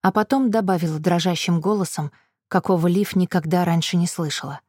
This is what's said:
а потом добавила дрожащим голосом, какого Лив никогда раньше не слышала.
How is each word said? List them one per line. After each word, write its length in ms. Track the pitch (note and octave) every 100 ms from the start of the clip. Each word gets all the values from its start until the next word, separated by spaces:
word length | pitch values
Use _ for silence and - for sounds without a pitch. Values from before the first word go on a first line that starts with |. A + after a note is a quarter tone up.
а 100 | F#3+
потом 380 | G#3+ G#3+ C4+ B3+
добавила 500 | A3 F#3+ F3+ E3 D#3
дрожащим 600 | E3 F3 E3+ E3 - E3+
голосом, 520 | F3 G#3 F#3 - D3 _ _ _ _
какого 400 | F#3 - F3+ F3
Лив 280 | F3+ G3+ F#3
никогда 500 | F3+ F#3 D#3 F3+ E3+
раньше 320 | E3+ - F3+
не 100 | F3
слышала. 540 | - D#3 - C#3+ C#3+